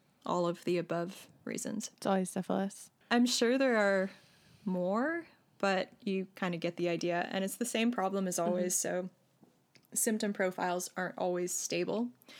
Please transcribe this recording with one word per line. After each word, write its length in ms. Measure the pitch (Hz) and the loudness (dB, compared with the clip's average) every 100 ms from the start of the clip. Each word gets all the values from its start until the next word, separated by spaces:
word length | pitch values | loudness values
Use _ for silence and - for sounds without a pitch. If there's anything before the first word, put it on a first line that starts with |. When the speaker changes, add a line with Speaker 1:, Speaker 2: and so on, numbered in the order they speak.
| _ _ - | _ _ -2
Speaker 1:
all 200 | 175 175 | 0 0
of 180 | 170 | -2
the 120 | - 175 | -2 -2
above 520 | 170 170 175 - - - | 0 -4 -4 -8 -18 -14
reasons. 460 | - - - 208 - - | -10 -8 -6 -6 -8 -4
Speaker 2:
It's 100 | - | 2
always 220 | 190 185 | 2 2
syphilis. 640 | 196 185 190 196 - - _ - | -4 -2 0 -2 -6 -16 _ 0
Speaker 1:
I'm 140 | 240 | 4
sure 320 | 247 - 233 262 | 4 4 4 4
there 200 | 269 226 | 4 4
are 340 | 202 196 196 - - - - - 196 | 4 4 2 -4 -20 -20 -20 -10 -4
more, 600 | 185 180 208 285 330 320 - _ - | -2 0 0 0 -2 -8 -16 _ -4
but 320 | 196 190 - - | 0 0 -2 -6
you 240 | 202 190 185 - | -2 -2 -2 -4
kinda 200 | 185 170 | -2 0
get 180 | 170 175 | -2 -2
the 120 | 175 | 0
idea. 400 | 165 175 175 - | 0 0 0 0
And 140 | 190 | -2
it's 120 | 190 - | -2 -2
the 80 | |
same 260 | 240 220 233 | -2 0 0
problem 360 | 240 190 196 185 | 2 0 0 0
as 80 | 180 | 0
Speaker 2:
Mm-hmm. 100 | 170 | 0
Speaker 1:
always, 260 | 180 180 | 0 0
so 340 | - - 180 185 - _ _ - _ _ - _ | 0 0 -2 -4 -10 _ _ -20 _ _ -20 _
symptom 380 | - - 214 208 | -2 0 0 0
profiles 580 | 202 185 185 180 180 185 - | 0 0 0 -2 -2 -4 -4
aren't 220 | 185 - | -4 -2
always 340 | 185 180 180 | -2 0 -2
stable. 560 | - - 170 180 202 240 - - - | -4 -2 -2 0 0 -2 -6 -20 -20